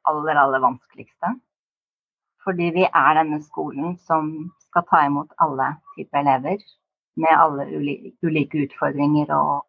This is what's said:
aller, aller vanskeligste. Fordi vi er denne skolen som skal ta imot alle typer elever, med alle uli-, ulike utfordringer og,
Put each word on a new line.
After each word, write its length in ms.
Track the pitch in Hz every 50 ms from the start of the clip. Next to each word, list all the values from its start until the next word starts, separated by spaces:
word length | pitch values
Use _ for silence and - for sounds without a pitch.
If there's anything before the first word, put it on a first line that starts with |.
| -
aller, 300 | - 151 151 151 156 151
aller 280 | 147 139 139 135 131
vanskeligste. 720 | 131 127 127 123 _ _ _ - 107 _ _ _ 165 185 254 254 _ _ _ _ _ _ _ _ _ _ _ _ _ _ _ _ _ _ _ _ -
Fordi 260 | 196 185 170 170 170 160
vi 100 | 185 185
er 280 | - - 160 135 147 156
denne 240 | 156 160 151 151 151
skolen 560 | 151 - - 156 151 147 - 139 147 170 180 175
som 340 | _ - 165 160 151 156 160 156 165 180 - _
skal 240 | _ _ - 175 170
ta 180 | - 175 160 143
imot 240 | 143 143 143 151 - _ -
alle 300 | 170 151 139 135 131 127 151 - _ -
typer 340 | - - - - - 143 143
elever, 340 | 139 131 127 131 156 196 202 _ _ _ _ _ _ _ _ _ _ -
med 140 | 165 160 160
alle 360 | 160 151 160 156 143 139 139 -
uli-, 460 | 156 151 143 143 139 - - - - _
ulike 460 | 175 165 156 151 147 151 - 151 143
utfordringer 640 | 131 - - 147 143 143 143 143 147 151 151 147 151
og, 320 | 147 147 147 147 143 143 -